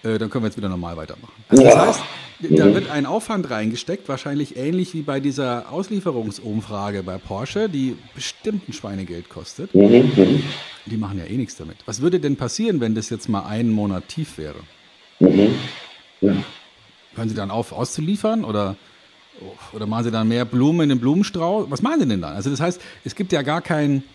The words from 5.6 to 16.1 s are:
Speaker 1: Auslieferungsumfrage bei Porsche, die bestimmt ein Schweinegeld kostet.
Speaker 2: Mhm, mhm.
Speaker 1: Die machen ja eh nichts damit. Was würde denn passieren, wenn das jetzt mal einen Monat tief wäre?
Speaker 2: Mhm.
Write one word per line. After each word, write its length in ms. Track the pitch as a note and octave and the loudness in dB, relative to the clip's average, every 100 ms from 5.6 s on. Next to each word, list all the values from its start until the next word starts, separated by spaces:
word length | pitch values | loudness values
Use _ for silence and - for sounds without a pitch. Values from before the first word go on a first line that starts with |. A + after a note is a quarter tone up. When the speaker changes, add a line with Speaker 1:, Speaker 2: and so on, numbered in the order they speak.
| - | -6
Speaker 1:
Auslieferungsumfrage 1300 | D#3+ F#3+ G3+ F3 B2 G#2+ G2 A2 G#2+ G#2 G#2 G2+ G2+ | -8 -4 -4 -2 -4 -6 -8 -6 -6 -6 -6 -4 -6
bei 140 | F#2 F#2 | -6 -10
Porsche, 520 | - G2 C3 G3+ A3 | -8 -8 -6 -4 -2
die 260 | D3 C3 - - | -2 -4 -6 -16
bestimmt 520 | C#3 - - A3 G#3 - | -12 -12 -8 -6 -6 -8
ein 40 | |
Schweinegeld 560 | - G#2 G2 F2+ E2+ - | -12 -10 -8 -8 -12 -14
kostet. 440 | E2 D#2+ - G2 | -18 -16 -14 4
Speaker 2:
Mhm, 360 | - D3+ A#2+ B2+ | 8 10 10 8
mhm. 280 | - F#2 C#3+ - - - - | 6 6 4 0 -10 -14 -18
Speaker 1:
Die 120 | - A2 | -8 -6
machen 200 | G2+ G2 | -6 -8
ja 60 | |
eh 120 | E2 A#2 | -6 -6
nichts 180 | A#2 | -6
damit. 220 | - D#2+ - | -10 -16 -14
Was 160 | - A2 | -12 -2
würde 180 | D#3 F3 | 0 0
denn 160 | D3 | 0
passieren, 440 | C#3 B2+ - A3+ E3 | -2 -4 -2 0 0
wenn 120 | A#2 | 0
das 140 | A2 G#2+ | 0 -2
jetzt 200 | A2 - | -6 -4
mal 160 | G2+ | -4
einen 260 | G2 A2 A#2 | -4 -2 0
Monat 360 | G#2+ G#2 F#2 - | 0 0 -4 -8
tief 280 | - D#3 - | -10 -10 -10
wäre? 220 | D2+ D#2 D#2+ _ _ _ _ _ | -12 -12 -18 _ _ _ _ _
Speaker 2:
Mhm. 360 | F#2 F#2+ G#2 C3+ - - - - - | 6 8 4 2 -6 -12 -18 -20 -20